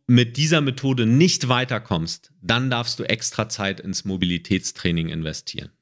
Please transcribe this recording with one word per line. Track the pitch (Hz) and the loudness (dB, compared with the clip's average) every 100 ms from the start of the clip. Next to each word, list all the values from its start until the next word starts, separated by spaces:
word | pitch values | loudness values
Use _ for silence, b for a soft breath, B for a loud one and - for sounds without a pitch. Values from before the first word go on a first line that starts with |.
| - | 4
mit | 123 117 117 | 6 6 0
dieser | 151 160 | 2 2
Methode | 143 - 135 127 113 | 2 0 0 2 4
nicht | 127 175 - 127 | 6 4 2 0
weiterkommst, | 123 127 113 110 87 82 - _ _ | 0 0 -4 -2 -2 -2 -8 _ _
dann | 90 117 131 | -2 0 0
darfst | 120 117 - | -2 -4 -4
du | |
extra | - 113 - - 107 | -2 -2 -2 -4 -4
Zeit | - 98 95 | -4 -4 -4
ins | 95 92 98 | -6 -6 -4
Mobilitätstraining | 92 90 87 - 92 - - 90 85 80 | -2 0 -2 0 -2 -2 -4 -2 0 -2
investieren. | 80 78 76 - - - _ | -4 -6 -8 -10 -12 -14 _